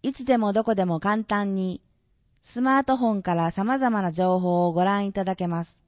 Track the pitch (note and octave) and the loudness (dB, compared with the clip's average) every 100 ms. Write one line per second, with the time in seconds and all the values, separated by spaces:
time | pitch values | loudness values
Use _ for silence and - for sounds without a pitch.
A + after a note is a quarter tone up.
0 | C4 C4+ C4 B3 G#3+ G3+ A3 G#3 F#3 E3 | -6 -8 0 2 4 0 0 0 0 0
1 | G3 G#3+ G#3+ G#3 G3+ F#3+ F#3 F3+ _ _ | 0 -2 -2 -2 -2 -2 -4 -6 _ _
2 | _ _ _ _ - A#3+ C4 C4+ C4+ C4 | _ _ _ _ -14 -4 2 2 2 0
3 | A#3+ G#3 F#3 E3+ E3 F3+ G#3 C4+ C4 A3 | 0 0 0 0 0 -2 -2 0 0 0
4 | F#3 E3 F#3 F#3 F3+ F3 F3 E3+ F#3 G3+ | -2 0 2 2 2 2 2 2 2 2
5 | G3+ G3 F#3+ F#3 F3 E3+ E3+ _ | -2 -4 -4 -4 -4 -4 -6 _